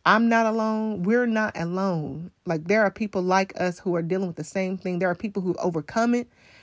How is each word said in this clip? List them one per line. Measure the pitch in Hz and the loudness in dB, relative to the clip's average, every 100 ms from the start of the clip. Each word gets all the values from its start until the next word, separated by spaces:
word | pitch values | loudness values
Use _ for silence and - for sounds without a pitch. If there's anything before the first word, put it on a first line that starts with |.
| - | 4
I'm | 208 233 | 4 6
not | 226 226 | 4 2
alone. | 220 220 220 220 202 | 2 0 0 -2 -2
We're | 175 233 247 | 0 2 2
not | 220 214 - | 0 0 -2
alone. | 170 185 196 175 156 147 175 - - | -4 -2 0 0 -4 -8 -12 -10 -4
Like, | 160 | -4
there | 165 208 | 0 2
are | 202 | 2
people | 185 214 190 | 0 -4 -2
like | 180 185 196 - | 2 2 2 -2
us | 180 170 | -4 -2
who | 196 175 | -2 -2
are | |
dealing | 170 190 190 | 0 -2 -2
with | 165 | -6
the | |
same | 156 196 190 190 | -6 -4 -4 -4
thing. | 185 180 | -4 -2
There | 185 | -2
are | |
people | 175 220 202 | -2 -4 -4
who've | 185 175 | -2 -2
overcome | 185 165 147 - 233 | -2 -2 -2 0 2
it. | 240 240 _ - - | 2 -2 _ -20 -20